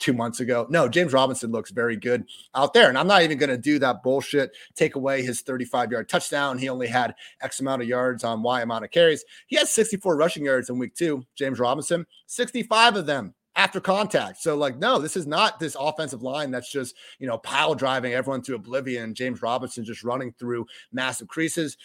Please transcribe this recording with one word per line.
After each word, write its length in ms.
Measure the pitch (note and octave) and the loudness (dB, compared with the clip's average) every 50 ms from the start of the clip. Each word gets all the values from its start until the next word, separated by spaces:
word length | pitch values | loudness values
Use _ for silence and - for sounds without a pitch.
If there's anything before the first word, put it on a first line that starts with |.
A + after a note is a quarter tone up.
two 140 | - - B2+ | -2 0 0
months 260 | A#2+ A#2 A#2 A2+ - | 0 -2 -4 -4 -4
ago." 260 | B2+ A#2 B2 A#2 A2+ A#2+ | -2 0 0 0 0 2
No, 200 | D3+ E3+ D#3 - | 2 2 4 4
James 240 | - E3+ F3+ D3 | 4 2 2 4
Robinson 400 | B2+ C3 C3+ C3 B2+ - - A2+ | 4 4 4 4 2 -2 -4 -4
looks 180 | A#2 A2 G#2 - | -4 -4 -6 -4
very 260 | F#2+ A#2+ A#2 A#2 A2+ | -4 -2 -2 0 -2
good 300 | G#2 - B2 B2 B2 B2 - - - - _ - | -2 0 0 0 0 -2 -6 -14 -20 -20 _ 0
out 180 | C3 C#3 C#3+ - | 2 2 6 8
there. 140 | A#3 A3+ C#3+ | 8 8 8
And 100 | B2 C3 | 6 4
I'm 80 | D#3 | 4
not 160 | F#3 G3+ F#3 | 6 6 6
even 160 | E3+ D#3 D#3 B2+ | 6 4 2 2
gonna 180 | D3 C#3 B2+ | 0 0 0
do 220 | A#2+ A#2 C#3+ D3+ C#3+ | 0 0 0 2 2
that 240 | C#3 B2+ A#2+ F#2 | 2 2 0 0
bullshit, 480 | - C3+ C3 C#3 C3 - - C#3+ C3+ - - - - - _ | 0 0 2 2 0 0 0 0 0 0 -4 -14 -20 -20 _
take 220 | - D#3+ D3+ - | 0 0 0 0
away 260 | C#3 B2+ C3+ C#3 C3+ | -2 -2 0 0 0
his 200 | B2+ B2+ A#2+ - | -2 -2 -4 -6
thirty-five 500 | - - C3 B2+ B2 - - B2+ A#2+ A2 | -6 -6 -6 -6 -4 -2 -2 -2 0 0
yard 160 | A#2+ A2+ G#2+ - | -2 -4 -2 -2
touchdown. 500 | - F3 - - D3+ C#3+ C#3+ C#3 C3 B2+ | -2 -2 -2 -2 -2 0 0 0 -2 -2
He 100 | C3 C3+ | -4 -4
only 200 | B2+ B2+ B2+ A2+ | -4 -4 -4 0
had 260 | A#2+ B2+ A#2+ A2 A2 - - - - _ | 2 2 2 0 -2 -8 -16 -20 -12 _
X 200 | C3+ C3+ - - | -10 -8 -6 -4
amount 220 | C3 C3+ C3+ B2+ | -2 -2 -2 -2
of 60 | A#2+ A#2 | -2 -2
yards 360 | B2 B2 B2+ B2+ B2 A2+ B2+ | 0 0 0 0 -2 -2 -2
on 180 | A#2 A2+ A2 | -2 -2 0
Y 200 | A2 A#2+ B2+ B2 | 0 0 0 0
amount 220 | A#2 A#2 A#2 A2+ G#2+ | 0 -2 -4 -4 -6
of 60 | - | 0
carries. 340 | - E3 E3+ E3 D3+ - - - - - - | 4 6 6 6 4 2 -4 -12 -20 -20 -10
He 80 | _ - | _ 0
had 140 | D4+ - - | 0 2 2
sixty-four 480 | - A3 G#3+ G#3+ G#3 F#3+ - F#3+ E3 | 2 2 2 2 -2 -2 0 0 2
rushing 280 | C#3+ D#3 F3 - D#3+ D3 | 4 2 2 0 -2 0
yards 260 | C#3 C3+ B2+ B2 - | 0 0 0 0 -2
in 80 | B2 B2 | -6 -6
week 180 | B2+ A2 - | -6 -6 -4
two, 280 | - E3+ E3 D3 C3 B2+ - _ | -2 -2 -2 -2 -4 -6 -12 _
James 240 | - C#3 C3+ C3 G#2+ | -4 -4 -4 0 0
Robinson, 440 | B2 A#2+ C3+ D3+ C#3+ - F3 E3+ E3 - _ - _ | 0 0 0 0 0 -2 -2 -2 -2 -8 _ -20 _
sixty-five 720 | - - - B3 - - A#3+ G#3+ - G#3+ A3 A3+ A#3+ G#3 | -10 -6 -4 -4 -2 -2 -6 -2 2 4 6 6 6 4
of 100 | G3+ D#3+ | 2 0
them 300 | C#3+ D3 C3+ G#2+ F2+ - _ _ _ _ | 0 -2 -2 -4 -6 -12 _ _ _ _
after 220 | F3 F#3+ F#3 - F#3 | 2 2 2 0 -2
contact. 580 | - G3 F#3+ G3+ G#3+ - - D3 A2 F#2+ F#2+ - | 0 2 2 2 2 2 2 0 0 -2 -6 -4
So, 140 | - D#3+ D3+ | -2 -2 0
like, 220 | D3 D3 C#3 A#2+ B2+ | 0 0 -2 -2 -2
no, 200 | F3+ A#3+ C4+ F#3 | 0 2 2 2
this 180 | C#3 D#3 - | 0 -2 -4
is 120 | F#3+ D#3 C#3+ | -6 -4 -2
not 320 | D3+ F3 G#3+ G#3 - - | 2 2 2 2 2 -2
this 160 | E3 D3 - C#3 | -6 -6 -4 -4
offensive 460 | C#3 D#3 D3+ - D#3 C#3 C3+ A2+ A#2+ | -4 -2 -2 -4 -6 -6 -8 -8 -6
line 260 | B2+ C3+ D3+ D3+ C3+ | -6 -4 -4 -4 -4
that's 220 | B2+ B2 A#2 - | -6 -6 -8 -6
just, 240 | - C#3 B2+ B2 - - - - - _ | -6 -6 -6 -6 -10 -16 -20 -20 -16 _
you 80 | C3+ B2+ | -6 -6
know, 100 | A#2 A2+ | -6 -6
pile 380 | - - - C#3 D3+ D#3 D#3+ | -4 -2 0 2 2 2 2
driving 360 | - C3+ C3 C3 C3 A#2+ B2 | 0 0 0 0 0 -2 -2
everyone 300 | A#2+ B2+ B2+ C3+ C3+ B2+ | -2 -2 -2 -2 -4 -4
to 140 | B2+ - B2+ | -4 -6 -8
oblivion. 580 | A2 F#2 A2+ B2 C#3 C3 C3 B2 A#2+ A2+ A2+ A2 | -8 -6 -6 -4 -4 -4 -4 -6 -6 -6 -8 -6
James 280 | - B2+ B2+ A#2+ G2+ | -6 -6 -6 -6 -4
Robinson 420 | A#2+ A2+ A#2+ B2 B2+ - - A#2+ A2+ | -2 -2 -2 -2 -4 -6 -8 -10 -10
just 180 | A2 A2+ - | -10 -10 -8
running 300 | G#2+ A#2+ A#2+ C3 C3 A#2+ | -6 -4 -4 -4 -6 -8
through 340 | - _ B2 A#2+ A#2+ A#2 A2+ - - - - _ | -10 _ -6 -6 -4 -6 -6 -8 -14 -20 -18 _
massive 380 | - B2+ C3 C3 A#2+ - A2+ - | -6 -4 -4 -4 -4 -6 -10 -8
creases. 480 | - D#3+ D#3+ D#3 - E3+ D#3+ C#3 - - | -4 -4 -4 -2 -2 -4 -4 -4 -6 -12